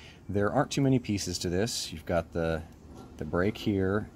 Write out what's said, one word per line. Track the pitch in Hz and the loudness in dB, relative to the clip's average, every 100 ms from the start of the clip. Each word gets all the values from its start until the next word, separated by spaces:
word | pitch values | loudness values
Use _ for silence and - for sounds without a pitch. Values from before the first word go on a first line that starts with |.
| - - - | -20 -16 -4
There | 98 101 | 0 2
aren't | 131 143 | 2 0
too | - | 2
many | 135 131 | 4 4
pieces | - 101 90 90 | 2 -2 -2 -4
to | 90 | 0
this. | 87 117 - - | 0 0 -2 -6
You've | 82 - | -8 0
got | 87 82 | 0 0
the, | 87 82 80 80 - - - - - | 0 0 0 -4 -16 -20 -18 -18 -10
the | 76 | -2
brake | 87 95 113 | 2 2 0
here | - 98 95 101 104 | 0 2 2 0 -2